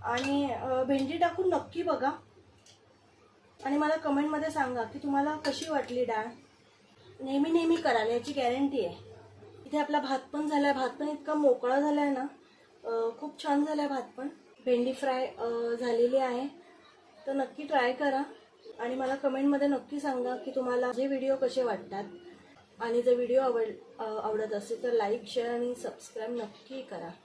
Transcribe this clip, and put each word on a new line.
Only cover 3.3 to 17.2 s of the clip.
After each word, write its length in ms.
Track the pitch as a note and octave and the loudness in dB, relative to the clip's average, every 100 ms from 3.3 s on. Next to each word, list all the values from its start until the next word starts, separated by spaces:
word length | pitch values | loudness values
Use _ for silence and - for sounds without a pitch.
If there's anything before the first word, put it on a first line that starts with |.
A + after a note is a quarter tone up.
| _ _ _ C4+ | _ _ _ -2
आणि 120 | C#4+ | 2
मला 180 | D4+ D#4+ | 2 2
कमेंटमध्ये 560 | D4+ C#4+ D4 D4+ D#4 | 2 2 2 0 -2
सांगा 320 | D4+ C4 B3 | -2 -2 -2
की 160 | A3 C#4+ | -6 -6
तुम्हाला 360 | C#4+ C#4 D4 D4+ | -2 0 2 0
कशी 340 | D4 C4+ D#4+ | -4 -4 -2
वाटली 360 | D4 B3 B3 B3 | -2 -2 -2 0
डाळ. 200 | A3 A3+ - - _ - _ - - - - | -2 -4 -10 -20 _ -20 _ -20 -20 -20 -12
नेहमी 320 | C4+ C#4 D#4 | -2 0 4
नेहमी 240 | E4+ E4 E4 | 4 4 2
कराल 340 | D4 A#3 A3 | 4 2 2
याची 220 | A#3+ C#4 | 0 -2
गॅरंटी 540 | C#4 B3 B3+ C#4 C#4 F3 | 0 0 2 2 0 -2
आहे. 100 | E3+ - - - - - - - | -6 -16 -20 -20 -20 -20 -20 -4
इथे 120 | D4 | -2
आपला 220 | D4 D4 | 2 0
भात 200 | C4 C4 | 0 -4
पण 280 | - D4 D4+ | -4 -4 0
झालाय, 260 | D4 C#4+ | 4 4
भात 160 | C4 B3+ | 2 0
पण 180 | - D4 | -2 -4
इतका 260 | D4+ - | -4 -2
मोकळा 460 | D4+ C#4+ B3 B3 C4+ | 4 4 4 4 2
झालाय 300 | D4 D4 D4 | 4 2 2
ना, 160 | C4+ C#4 - - - - - | 0 -4 -8 -20 -20 -20 -14
अ, 360 | A3+ A3+ A3+ A#3 | -4 -2 -2 -4
खूप 240 | D4 - | -12 -8
छान 220 | D4+ C#4+ D4 | 0 2 2
झालाय 220 | D4+ C#4+ | 0 0
भात 140 | C4 - - | -2 -6 -10
पण. 100 | C#4 - - - - | -10 -10 -20 -8 2
भेंडी 280 | B3 B3 | 2 2
फ्राय, 340 | B3+ C#4 B3+ C4 - | 0 -2 0 -2 -4
अ, 360 | A#3 A#3 A#3 A#3 | -4 -2 -2 -2
झालेली 380 | B3 A#3 A#3+ C4+ | 0 4 4 4
आहे, 300 | C4 B3 C#4 - - - - - - - | 2 0 -4 -8 -20 -20 -20 -20 -20 -14